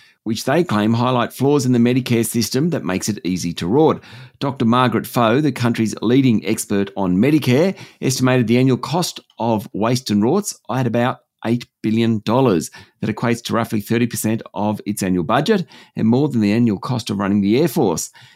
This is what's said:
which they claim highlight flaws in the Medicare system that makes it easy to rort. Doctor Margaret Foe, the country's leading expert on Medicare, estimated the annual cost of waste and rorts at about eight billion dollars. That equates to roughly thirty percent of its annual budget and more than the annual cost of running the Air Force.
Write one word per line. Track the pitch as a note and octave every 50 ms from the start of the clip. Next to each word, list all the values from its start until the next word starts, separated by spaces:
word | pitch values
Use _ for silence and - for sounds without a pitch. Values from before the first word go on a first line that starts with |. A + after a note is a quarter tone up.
| - _ _ _ -
which | A2 A2 - -
they | C3+ C3 F3 F3
claim | - A2 G#2 G#2 A2+
highlight | A#2 A#2 B2 B2+ B2+ A#2+ A2+ -
flaws | - - C3 C#3 D3 C#3+ C#3+
in | B2+
the | B2 A#2+
Medicare | A#2 B2 B2+ C3 C3 - A#2+ A#2 A2+
system | - - A#2+ G#2+ - - C3 D#3+ F3
that | D3 A2+
makes | - E2+ F#2 F#2+ - A2
it | G2+ -
easy | - F2 F#2 E2 F2+ E2+ D#2
to | - E2
rort. | F2 A#2 D3+ D#3+ C3+ G#2+ E2+ - - - - - - _ -
Doctor | C#3 C#3+ C3+ - B2
Margaret | A2+ A#2 B2+ B2+ A#2+ A2+ A2 -
Foe, | - - C3 A#2 A2 A#2 C#3+
the | D3+ C#3
country's | - - B2 A#2+ A2 A#2 A2+ G2+ - -
leading | - A2 B2 C#3 C3 B2+ G#2+ G2+ -
expert | F#2+ A2 - - - G#2 G2 G2 - -
on | G2 G2 F2+ F2+ F#2+
Medicare, | A#2+ C#3+ D#3 D3 - B2+ B2 C#3+ F3 G3 F#3+ - - - - -
estimated | - C3 C3 - B2+ B2+ B2+ B2+ A#2 G#2
the | A#2 B2
annual | C3 C3+ B2
cost | A#2+ - - D3 F3+ E3+ - - - - _ _ -
of | A2 A#2 A2+ G#2 - -
waste | - F#2+ G#2+ A#2 A#2+ A#2+ - -
and | G#2 G2+
rorts | G#2+ B2 E3+ G#3 G#3 - - - _ -
at | A#2 C3 B2+ A#2
about | A2+ A#2+ A#2+ B2+ - - _ _ _ - -
eight | A2+ A#2+ A#2+ - _ _ _
billion | - A2 A2 A#2 A#2 A2+ A2+ G#2
dollars. | - G#2+ A2+ C3+ C3+ A#2+ F#2 D#2 - - - - - _ _ -
That | - A2 G#2+
equates | - B2+ A#2+ A#2 A#2
to | - -
roughly | G#2+ A2+ A2+ - A2+ G#2+
thirty | G2+ - A2+ A#2 B2
percent | A#2+ - - - A2 A2 G#2+ - - -
of | F#2+ G#2 G#2+ G#2 - -
its | G2+ G#2 -
annual | G#2 F#2 F#2 F2+ E2+
budget | C#2+ A2+ C#3+ D3+ - G#3+ F#3+ - - - - - _ -
and | - G#2+ A2
more | A#2+ C3 D3+
than | D3 - A2+
the | G#2 G2+
annual | G#2+ A#2+ A#2+ A2 G2 -
cost | - - B2 B2 - -
of | G#2 G2
running | G2+ F#2+ G2+ G#2
the | F#2+ G2+ A2 C3+
Air | E3+ E3
Force. | - F3+ B2 F#2 D#2+ - - - - - - - -